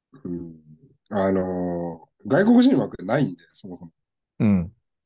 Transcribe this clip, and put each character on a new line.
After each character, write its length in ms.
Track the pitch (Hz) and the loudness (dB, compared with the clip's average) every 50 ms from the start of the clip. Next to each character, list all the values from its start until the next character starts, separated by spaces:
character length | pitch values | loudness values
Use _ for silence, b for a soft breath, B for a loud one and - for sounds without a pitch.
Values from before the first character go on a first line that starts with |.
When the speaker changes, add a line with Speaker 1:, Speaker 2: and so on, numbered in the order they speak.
| _ _ - - - | _ _ -20 -16 -12
Speaker 1:
う 60 | 92 | -10
ん。 260 | 87 85 85 82 80 80 78 76 76 - _ _ _ _ _ - | -10 -10 -10 -14 -16 -20 _ -20 -20 -20 _ _ _ _ _ -8
あ 220 | 107 101 190 196 | -4 -2 0 0
の 760 | 190 95 90 92 92 90 90 87 - 87 85 85 82 82 - _ _ _ - | 0 0 0 -2 -4 -4 -4 -4 -4 -4 -6 -8 -8 -12 -16 _ _ _ -4
ー、 40 | 107 | 0
外 140 | 131 165 196 | 2 2 4
国 200 | 220 247 240 247 | 6 6 6 6
人 140 | 269 254 147 | 6 4 2
枠 280 | 107 90 - - 87 | 0 -2 -6 -10 -6
な 140 | 95 117 151 | -2 0 0
い 60 | 139 | 0
ん 100 | 98 87 | 0 -4
で、 80 | - _ _ - | -6 _ _ -20
そ 160 | - - 98 | -20 -16 -16
も 80 | 90 85 | -16 -16
そ 80 | 87 | -16
も。 60 | 82 - _ _ _ _ _ _ _ _ - | -20 -20 _ _ _ _ _ _ _ _ 0
Speaker 2:
う 60 | - | 2
ん。 280 | 107 101 92 85 90 - _ _ _ _ _ _ | 2 2 2 0 -4 -10 _ _ _ _ _ _